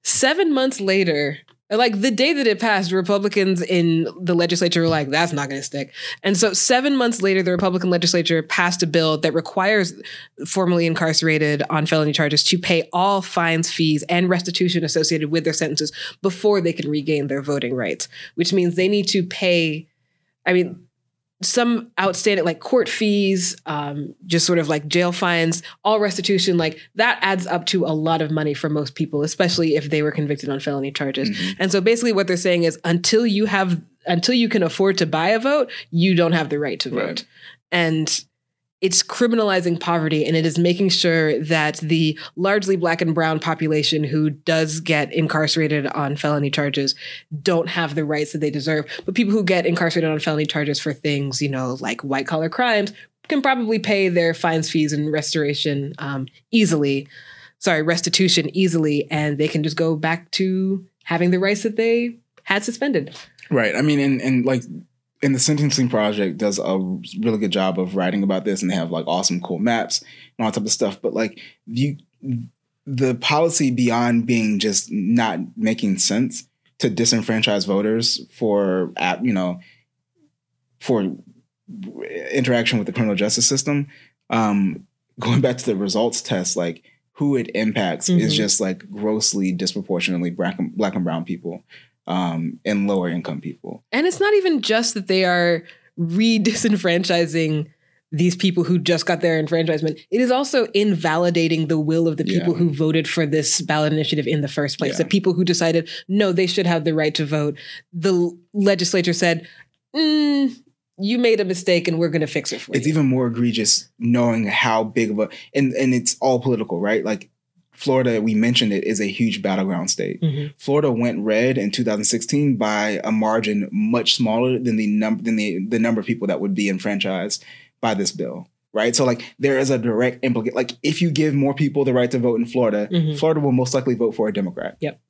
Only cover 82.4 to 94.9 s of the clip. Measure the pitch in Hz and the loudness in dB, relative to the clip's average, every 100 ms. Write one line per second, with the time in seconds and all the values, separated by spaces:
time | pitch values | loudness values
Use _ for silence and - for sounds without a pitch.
82.4 | 127 120 117 120 95 92 110 95 104 - | 2 0 2 0 -2 -2 0 0 0 2
83.4 | - 135 147 143 143 - _ _ _ 113 | 2 2 0 -2 -2 -10 _ _ _ 0
84.4 | 107 101 98 78 - _ _ - 113 123 | 2 2 0 -4 -14 _ _ -6 0 2
85.4 | 131 127 - 98 101 107 117 - - 101 | 2 0 -2 -2 -2 0 0 -2 -4 -4
86.4 | 90 - 85 82 _ _ _ - 143 135 | -2 -2 -4 -6 _ _ _ -4 0 0
87.4 | - 98 110 110 95 78 - 175 107 101 | -2 -2 -2 0 -2 -2 2 2 2 0
88.4 | 104 - 95 92 - 104 107 107 107 104 | 0 0 0 -4 -10 -6 -2 0 0 0
89.4 | 95 90 92 104 95 90 85 87 87 87 | -2 -2 -4 -6 -4 -2 -2 -2 -4 -2
90.4 | 87 92 85 95 101 92 87 82 87 87 | -4 -2 -6 -2 -2 -2 -4 -4 -6 -8
91.4 | 85 85 _ - _ _ - 92 90 82 | -8 -12 _ -20 _ _ -6 -4 -2 -4
92.4 | 82 - - 101 101 98 90 85 85 73 | -6 -6 -4 -2 0 0 -2 -4 -6 -8
93.4 | - - - - _ 240 349 359 403 415 | -10 -12 -14 -16 _ -2 0 0 2 2
94.4 | 370 294 202 220 233 | 2 -2 0 0 0